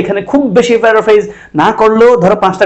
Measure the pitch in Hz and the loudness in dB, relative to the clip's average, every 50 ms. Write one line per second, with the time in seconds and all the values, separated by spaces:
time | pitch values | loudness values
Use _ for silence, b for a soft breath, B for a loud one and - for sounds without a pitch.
0 | 170 - 196 202 196 - - 285 285 247 180 247 240 240 233 226 233 226 220 220 | 0 0 -4 -6 -6 -4 -2 -2 -2 0 0 0 0 2 0 0 0 0 0 0
1 | 190 220 214 208 202 - B B B B B 151 156 202 220 - 214 220 220 220 | 2 2 2 0 0 -2 B B B B B -2 -2 -2 0 0 0 0 2 2
2 | 226 240 247 233 175 185 208 202 190 190 185 - 208 | 2 2 2 2 2 0 0 0 -2 -4 -2 -2 -2